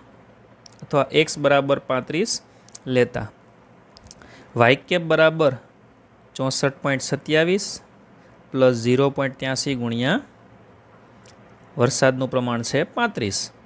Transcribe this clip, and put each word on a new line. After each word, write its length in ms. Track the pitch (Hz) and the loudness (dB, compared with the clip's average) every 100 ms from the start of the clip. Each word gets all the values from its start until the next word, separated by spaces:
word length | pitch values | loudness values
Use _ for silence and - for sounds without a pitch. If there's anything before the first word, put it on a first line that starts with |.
| - - - _ - _ - - | -18 -20 -20 _ -20 _ -20 -20
અથવા 240 | - 143 - | -2 -2 2
એક્સ 260 | 147 156 151 | 0 0 0
બરાબર 400 | 143 143 139 135 | 2 2 2 -2
પાંત્રીસ 640 | - 127 - 151 226 - - - - - - | -2 -6 -4 -4 -4 -6 -8 -20 -20 -16 -2
લેતા 440 | 127 120 - 110 - - - _ - - - - - - - - 120 | 2 2 -2 -10 -14 -20 -20 _ -20 -20 -20 -20 -20 -20 -20 -8 2
વાય 180 | 120 | 4
કેપ 260 | 143 - 175 | 4 0 -2
બરાબર 560 | 165 160 160 160 147 120 - _ - _ _ _ _ | 2 4 4 4 0 0 -12 _ -20 _ _ _ _
ચોસઠ 380 | - 135 - 139 | -6 -4 -2 -2
પોઇન્ટ 300 | - 143 131 | -2 -4 -4
સત્યાવીસ 800 | - 143 - 156 170 196 - - - - - - - - _ | -4 -6 0 0 2 0 -4 -12 -16 -20 -20 -20 -20 -20 _
પ્લસ 300 | 131 127 120 | 2 4 4
ઝીરો 280 | 117 127 139 | 2 2 2
પોઇન્ટ 260 | 139 135 - | 0 -6 -6
ત્યાસી 380 | 131 131 143 | -6 -4 -4
ગુણ્યા 460 | 127 117 117 131 233 - _ - - - - _ - - - - - - - - - | -4 -4 -2 0 -2 -4 _ -20 -20 -20 -20 _ -20 -20 -20 -20 -20 -20 -20 -14 -2
વરસાદનું 520 | 123 - 131 131 131 | 0 4 2 2 -4
પ્રમાણ 320 | 131 123 117 | -2 -2 -4
છે 200 | 113 143 | -2 -4
પાંત્રીસ. 680 | - - 233 - 104 - - - | -4 -4 -4 -4 -6 -6 -8 -14